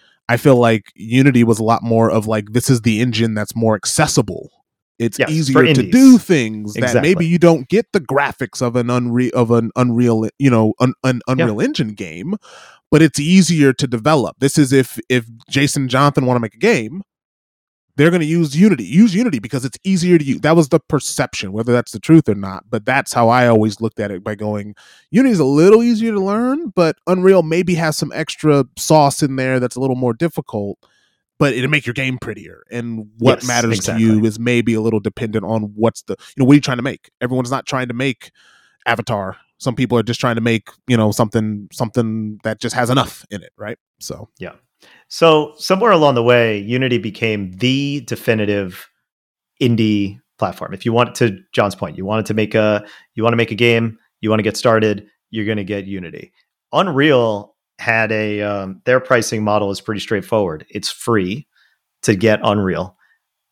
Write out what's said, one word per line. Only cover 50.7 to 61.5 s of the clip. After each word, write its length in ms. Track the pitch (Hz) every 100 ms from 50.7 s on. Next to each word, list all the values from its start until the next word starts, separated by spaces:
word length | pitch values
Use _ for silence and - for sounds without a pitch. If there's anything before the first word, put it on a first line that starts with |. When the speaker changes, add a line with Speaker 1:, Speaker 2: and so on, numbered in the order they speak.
Speaker 2:
If 100 | 98 117
you 60 |
want, 220 | 117 123 -
to 220 | 117 95 _
John's 220 | - 101
point, 220 | - 87 76
you 80 |
wanted 220 | 95 110 -
to 80 |
make 200 | 107 107
a, 300 | 110 107 104 - - _
you 100 | 113
wanna 120 | 113 117
make 140 | 113
a 40 | 104
game, 420 | 120 117 113 110 _ _
you 100 | 107
wanna 120 | 107
get 120 | 104 -
started, 500 | 120 113 107 98 - _ _
you're 160 | 110 104
gonna 180 | 107
get 220 | 95 101 95
Unity. 460 | 98 85 76 - _ _ _ _
Unreal 840 | 151 190 135 151 127 113 104 104 _ _ -
had 320 | 120 113 110
a, 300 | 107 107 104
um, 380 | 104 101 95 95
their 160 | 123 127
pricing 420 | - 123 - 110
model 280 | 104 104 101
is 80 | 98
pretty 200 | - 101
straightforward. 640 | - 104 - 110 92 78 -
It's 200 | 101 -
free 580 | - - 110 92 131 -